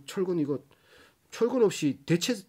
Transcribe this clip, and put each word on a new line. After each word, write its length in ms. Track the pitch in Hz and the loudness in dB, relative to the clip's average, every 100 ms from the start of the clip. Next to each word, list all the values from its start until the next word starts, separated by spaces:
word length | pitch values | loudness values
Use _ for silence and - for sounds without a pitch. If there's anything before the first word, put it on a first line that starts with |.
철근, 340 | - - 185 175 | -8 -4 -2 0
이거 240 | 143 131 - _ _ - - _ _ | -2 -4 -8 _ _ -20 -20 _ _
철근 320 | - 233 254 | -2 0 4
없이 380 | 208 - 151 131 | 2 2 -2 -2
대체, 300 | - 170 208 226 | 0 0 0 -4